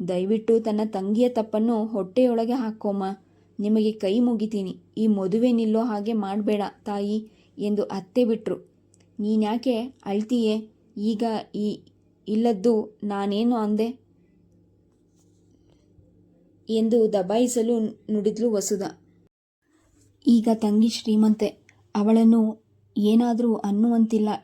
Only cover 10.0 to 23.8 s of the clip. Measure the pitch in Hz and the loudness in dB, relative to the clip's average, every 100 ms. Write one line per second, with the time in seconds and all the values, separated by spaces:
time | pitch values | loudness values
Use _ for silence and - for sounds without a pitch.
10 | - 202 214 247 220 214 214 _ _ - | -4 -4 0 0 0 0 -6 _ _ -6
11 | 208 214 233 214 - 202 208 - - _ | -4 -2 -2 -4 -6 -6 -4 -6 -12 _
12 | _ _ - 214 233 202 220 214 - - | _ _ -4 0 2 2 2 2 -2 -10
13 | 208 202 196 202 233 240 214 214 233 254 | -8 -4 -2 0 0 0 0 0 -2 -6
14 | _ _ _ _ _ _ _ _ _ _ | _ _ _ _ _ _ _ _ _ _
15 | _ _ _ _ _ _ _ _ _ _ | _ _ _ _ _ _ _ _ _ _
16 | _ _ _ _ _ _ - 220 226 233 | _ _ _ _ _ _ -4 0 2 4
17 | 220 202 180 220 247 247 226 233 214 - | 4 2 0 0 0 0 0 0 -2 -6
18 | - 214 202 214 240 208 196 202 190 - | -4 -2 0 0 -2 -2 -2 -4 -6 -12
19 | _ _ _ _ _ _ _ _ _ _ | _ _ _ _ _ _ _ _ _ _
20 | _ _ - 233 226 220 214 208 226 - | _ _ 2 4 4 0 2 2 2 0
21 | - 214 214 214 202 - _ _ _ 208 | 0 2 4 2 -2 -6 _ _ _ -2
22 | 208 220 226 226 220 220 _ _ _ - | 2 4 6 4 2 -4 _ _ _ -2
23 | 208 226 240 226 240 214 202 202 | 2 4 2 0 0 0 -2 0